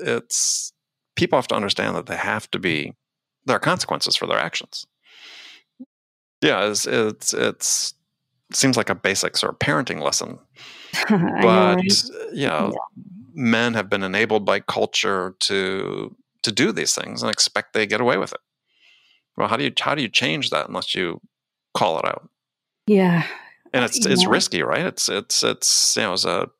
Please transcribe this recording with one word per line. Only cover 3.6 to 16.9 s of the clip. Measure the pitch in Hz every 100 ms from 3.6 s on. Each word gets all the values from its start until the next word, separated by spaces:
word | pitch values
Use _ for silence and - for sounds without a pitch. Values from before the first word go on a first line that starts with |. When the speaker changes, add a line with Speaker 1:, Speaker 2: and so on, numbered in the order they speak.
| - 180 - 76 - -
Speaker 1:
for | -
their | -
actions. | - - - - - _ _ - - - - - _ - 254 _ _ _ _ -
Yeah, | 147 107 104
it's, | 101 -
it's, | 127 107 107 -
it's, | - 117 - - - - - _ _ _ _ _
seems | - 135 120
like | 104
a | 92
basic | 90 98 - -
sort | -
of | -
parenting | - 151 127 -
lesson. | 71 - - - _ - - - -
Speaker 2:
<laughs> | - -
I | 208
know, | 165 175
Speaker 1:
But, | 113 110 107 180
Speaker 2:
right? | 190 196 247 - 427
Speaker 1:
you | 233 131
know, | 78 101
Speaker 2:
Yeah. | 117 - - - 101 113
Speaker 1:
men | 165 120 113 120
have | 113 98
been | 101
enabled | 95 98 110 107 98
by | 101
culture | - 101 104 - 104 98 92 92
to, | - 98 95 95 95 98 104 - _ -
to | -
do | 101 180
these | 190 76